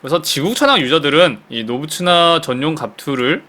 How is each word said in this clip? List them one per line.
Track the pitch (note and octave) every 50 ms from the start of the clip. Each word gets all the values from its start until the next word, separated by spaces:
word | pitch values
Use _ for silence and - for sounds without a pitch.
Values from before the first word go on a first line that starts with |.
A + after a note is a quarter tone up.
그래서 | - C3 D3+ F3
지국 | D3+ - - C#3 C#3+ F#3 B3
천왕 | - D4 C#4 C#4 A3
유저들은 | C#3 B2 C#3+ E3 C#3+ C#3+ C#3 D#3+ F3+ E3 A#2 G#2 - _
이 | A#2+ A#2 A2+
노부츠나 | A2 A#2+ B2+ D3 D#3 - - F3+ F3 F3 E3+ E3+ E3+ E3+ E3
전용 | D#3+ - B2+ B2+ C#3 D#3 D#3+
갑투를 | D3 A#2+ G#2 - - - - C#3 B2+ B2 C3 E3 C#4 -